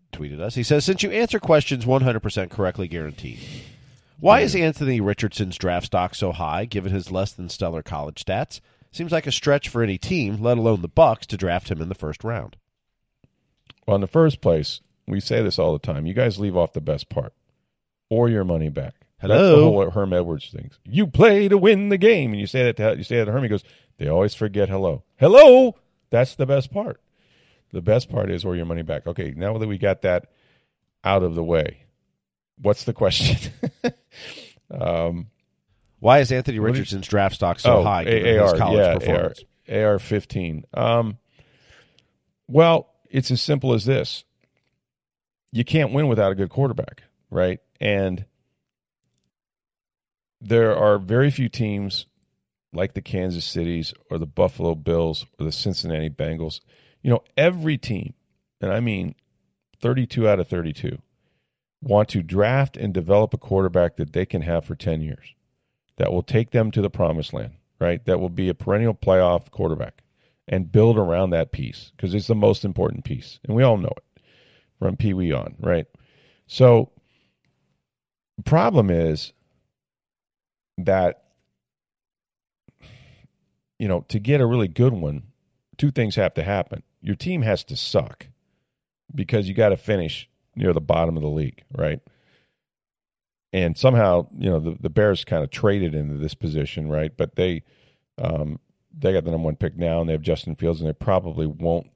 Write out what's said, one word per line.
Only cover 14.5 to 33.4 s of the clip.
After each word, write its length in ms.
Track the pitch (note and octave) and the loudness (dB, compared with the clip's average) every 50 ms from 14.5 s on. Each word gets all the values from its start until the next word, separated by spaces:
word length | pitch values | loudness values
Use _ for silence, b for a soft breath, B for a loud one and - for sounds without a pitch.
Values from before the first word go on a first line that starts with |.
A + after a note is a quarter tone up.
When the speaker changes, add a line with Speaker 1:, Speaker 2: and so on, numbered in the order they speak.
| E2 D#2 C#2+ - - - _ _ _ _ _ | 2 2 0 -4 -8 -12 _ _ _ _ _
Speaker 2:
we 140 | - F#2+ G2 | -6 -4 -4
say 220 | - - A2+ A#2 | -2 -2 0 0
this 160 | A2 F#2+ - - | 0 0 0 0
all 140 | D#2+ D#2 | 0 0
the 60 | D#2 C#2+ | 0 -2
time. 280 | - - D#2 C#2+ D2+ | -4 -6 -6 -4 -6
You 80 | E2+ F#2+ | -4 -2
guys 240 | B2 B2 A#2+ F#2+ F#2+ | 0 0 0 -2 -2
leave 180 | G#2 G2+ F2+ | -4 -2 0
off 160 | F2+ E2+ - | 0 0 0
the 80 | - E2 | -2 -4
best 280 | D2+ D2+ D2 C#2+ - - | -4 -4 -4 -4 -6 -8
part, 240 | - D2+ C#2 - - _ _ _ _ _ _ _ _ _ _ _ _ _ _ - | -8 -8 -8 -8 -10 _ _ _ _ _ _ _ _ _ _ _ _ _ _ -2
or 180 | A2 A2+ A#2+ A#2+ | 0 2 2 2
your 160 | A2+ G#2 F#2+ | 2 0 0
money 240 | F2+ E2+ D#2+ D#2 D2+ | 0 0 -2 -2 -4
back. 260 | C#2+ C#2 C2+ - - _ _ _ _ - | -6 -6 -10 -10 -12 _ _ _ _ -6
That's 120 | - F#2+ | 0 4
the 60 | G#2 D3 | 4 6
Speaker 1:
Hello? 340 | G3 F#3+ D#3 D3 D3 A#2 | 8 8 10 10 8 8
Speaker 2:
whole 180 | G#2 G2 F#2+ F2 | 6 4 2 0
Herm 220 | F2 G#2 G2+ F#2+ | 0 -2 -2 0
Edwards 380 | F2+ F2 F2 E2+ D#2+ C#2+ - - | 0 0 0 -2 -4 -6 -8 -12
thing. 200 | - C#2+ C2+ C2+ - _ _ | -14 -16 -16 -16 -18 _ _
"You 240 | - A2 F3+ G#3+ D3+ | -4 -2 0 0 2
play 400 | - - F#3+ A3+ G3+ G3+ G#3 G3 | 4 6 6 8 8 6 4 4
to 100 | G3+ G3+ | 4 6
win 300 | F3+ A3 G#3+ G3 G3+ G3+ | 6 6 4 4 2 0
the 100 | G3+ F#3 | 0 4
game," 320 | F#3+ A3 A3+ F3 C3+ A#2 | 4 4 4 4 2 -2
and 100 | G#2 G2+ | -2 -4
you 60 | G2+ | -4
say 160 | - - C3 B2+ | -4 -2 0 0
that 120 | A#2+ A2 | 0 0
to, 200 | - G#2+ A2 G#2 | 0 0 0 0
you 60 | C#2+ | -2
say 140 | G#2 - A#2+ | -4 -2 0
that 80 | A#2+ A2 | 0 0
to 80 | G#2 | 0
Herm. 100 | A2 C3+ | 0 -2
He 60 | C3+ G#2+ | 0 0
goes, 160 | G#2 G2 b b b b b b _ | -2 -2 b b b b b b _
"They 100 | - - | -6 -2
always 280 | C#2+ D#2 F2 G2+ G#2 - | 0 2 2 2 2 0
forget 340 | - A2+ G#2 G2 G#2 G2+ F#2 | -4 -6 -4 -2 0 -2 0
hello." 340 | F#2+ F#2+ F#2+ F2 D2 C2+ - _ _ | 0 -2 -2 -2 -2 -4 -8 _ _
Hello, 600 | - B2+ E3 G#3 - D#4 C#4 B3 C4 C4 A#3+ - _ _ _ _ _ _ _ | 2 4 8 12 12 12 12 12 10 8 6 2 _ _ _ _ _ _ _
that's 260 | - A#2 C3 - - | 0 2 2 0 0
the 100 | - C#3 | -4 -2
best 260 | B2+ A2+ - C3 - | 0 0 0 -2 -2
part. 280 | - G3+ A3 A3+ - - _ _ _ _ _ _ _ _ _ _ _ _ _ _ | -6 -8 -8 -8 -10 -14 _ _ _ _ _ _ _ _ _ _ _ _ _ _
The 80 | - F2+ | -10 -4
best 300 | E2+ G2+ G#2+ B2+ - - | 0 2 2 2 0 -2
part 200 | A#2+ G#2 G2+ F#2+ | -4 -4 -4 -2
is, 140 | F2+ E2+ - | -4 -6 -4
"Or 120 | F#2 F2+ | -4 -4
your 80 | F2 E2+ | -4 -4
money 180 | E2 E2+ E2+ | -6 -6 -6
back." 240 | E2 D#2+ D2+ C#2 - | -6 -6 -8 -6 -6
Okay, 260 | E2+ E2 - F2 D2 C2+ | -8 -8 -6 -8 -8 -8
now 200 | D2+ F#2 G2+ A2+ | -6 -6 -4 -4
that 120 | A2 A2 G#2+ | -4 -4 -6
we 100 | G2+ F#2 | -4 -2
got 240 | G2+ G2 F#2 - | 0 0 0 0
that 240 | - F#2+ F2+ F2 - _ _ _ _ _ _ _ _ _ _ _ _ _ _ _ - | 0 0 0 0 -2 _ _ _ _ _ _ _ _ _ _ _ _ _ _ _ -2
out 180 | F#2+ G2 G2 | 0 2 2
of 140 | F#2 F2 E2 | 2 0 -2
the 80 | E2+ E2 | -4 -2
way, 400 | E2 E2+ D#2+ D2 D2 - - _ _ _ _ _ _ _ _ _ _ _ _ _ _ _ - | 0 0 0 -2 -4 -8 -14 _ _ _ _ _ _ _ _ _ _ _ _ _ _ _ -4
what's 240 | - G2+ G#2 - - | 0 0 0 0 -2
the 80 | - | -6
question? 600 | A2+ - A2 F#2 - - C3 - - - | -2 0 0 0 2 2 2 2 0 0